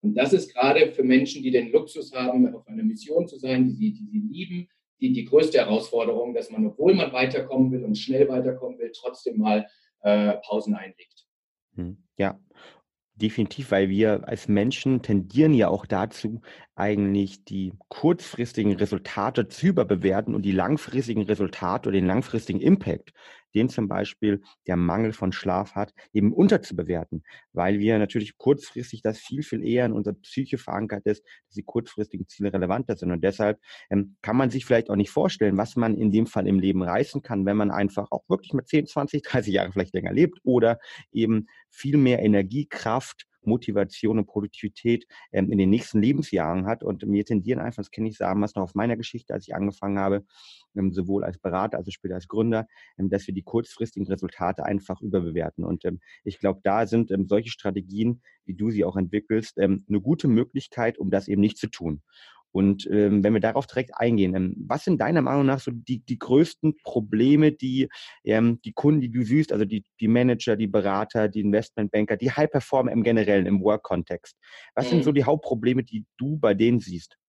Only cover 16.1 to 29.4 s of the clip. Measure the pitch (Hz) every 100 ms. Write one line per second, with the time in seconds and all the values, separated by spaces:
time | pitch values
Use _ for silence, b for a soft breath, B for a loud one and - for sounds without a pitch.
16.1 | - 107 113 B B B - 101 104 101
17.1 | 101 98 - - 98 95 92 _ - 151
18.1 | 175 - - 120 - 104 92 104 95 -
19.1 | - 104 - 104 - 180 180 104 92 95
20.1 | 95 113 107 98 92 90 151 - 127 117
21.1 | 110 101 104 95 - 90 101 - 98 92
22.1 | 101 - 113 - 95 151 196 135 - -
23.1 | B B B B 107 127 - 104 92 98
24.1 | - 107 98 b b - 87 87 92 113
25.1 | 107 92 90 98 90 101 98 104 b b
26.1 | - 101 - 190 202 - 90 85 85 82
27.1 | 82 B B B - 90 104 107 110 104
28.1 | 120 104 _ 131 147 - - 120 117 107
29.1 | 110 - 135